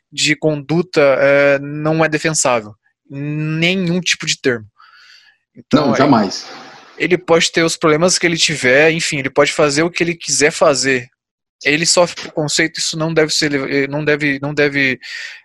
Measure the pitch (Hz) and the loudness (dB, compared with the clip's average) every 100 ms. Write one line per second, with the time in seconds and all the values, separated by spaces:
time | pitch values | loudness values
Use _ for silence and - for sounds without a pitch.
0 | _ 139 147 151 156 147 135 165 175 160 | _ -6 -2 0 -2 -4 -2 -2 0 2
1 | 139 131 139 143 143 139 143 151 156 160 | 4 4 4 4 4 2 -2 -6 -2 0
2 | 156 151 165 151 135 120 107 - _ _ | 0 0 -2 -2 0 0 -4 -18 _ _
3 | _ 139 147 151 156 156 170 190 175 180 | _ -10 -8 -6 -4 -2 0 0 0 -2
4 | 170 - - 151 139 117 104 _ - - | -2 -6 -4 -2 -2 -2 -6 _ -20 -20
5 | - - _ _ _ - - 151 143 120 | -20 -20 _ _ _ -20 -2 0 0 2
6 | 147 117 95 - - - - - - - | 4 4 2 -6 -14 -18 -20 -20 -20 -6
7 | 165 175 - 165 - 175 165 - 160 151 | -2 -2 2 2 2 0 -2 0 0 2
8 | 180 - 170 165 - 147 127 135 160 165 | 2 0 -2 0 -2 0 2 4 4 2
9 | - 147 131 - 143 - 147 139 170 - | -4 -4 -2 2 2 2 0 2 0 0
10 | 170 170 - 139 147 - 170 131 131 131 | -4 -4 -4 0 0 4 2 2 0 -2
11 | 123 _ _ _ _ _ 139 151 170 - | -4 _ _ _ _ _ -2 0 2 2
12 | 170 - - - 147 - 160 - - 160 | 2 -2 -10 -6 -4 -2 -2 -2 -6 -4
13 | 160 160 151 - 151 143 135 139 135 147 | -2 0 0 0 -2 -2 -2 -2 -2 -4
14 | 147 147 147 135 143 147 143 139 135 123 | -2 0 -2 -4 -4 0 0 2 -2 -2
15 | - - - - | -8 -14 -14 -18